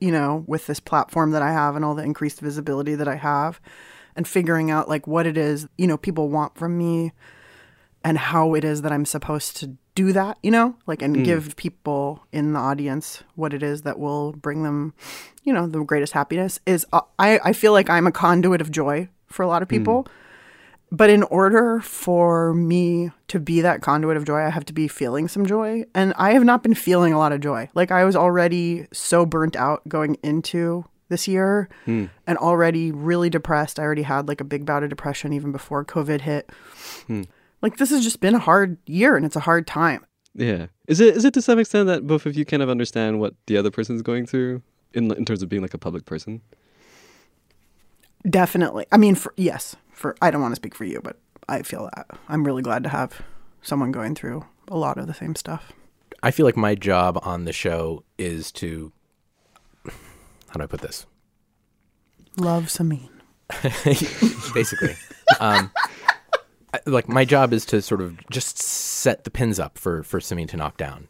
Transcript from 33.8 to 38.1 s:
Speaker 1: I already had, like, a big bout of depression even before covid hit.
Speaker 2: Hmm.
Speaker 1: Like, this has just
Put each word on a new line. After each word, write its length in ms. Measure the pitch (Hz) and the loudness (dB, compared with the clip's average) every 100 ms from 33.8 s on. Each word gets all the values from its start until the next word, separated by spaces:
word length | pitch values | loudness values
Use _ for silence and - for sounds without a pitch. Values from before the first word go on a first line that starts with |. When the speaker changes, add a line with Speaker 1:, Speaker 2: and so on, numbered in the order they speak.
Speaker 1:
I 40 | |
already 180 | 151 151 | -2 -2
had, 260 | 147 139 143 | -2 -2 -2
like, 120 | 147 | -6
a 20 | |
big 220 | 143 143 143 | -6 -6 -2
bout 160 | 143 | -4
of 80 | 147 | -4
depression 420 | 143 147 139 147 | -6 -8 -6 -4
even 180 | 143 143 | -4 -4
before 320 | 139 - 143 | -8 -6 -8
covid 380 | 143 165 147 147 | -4 -4 -2 -2
hit. 280 | 143 147 - - - - - - - | -2 -4 -6 -18 -20 -20 -18 -16 -8
Speaker 2:
Hmm. 160 | 107 92 _ _ _ | -8 -8 _ _ _
Speaker 1:
Like, 160 | 220 - | -4 0
this 100 | 269 | 0
has 160 | 285 | 2
just 160 | 226 | 0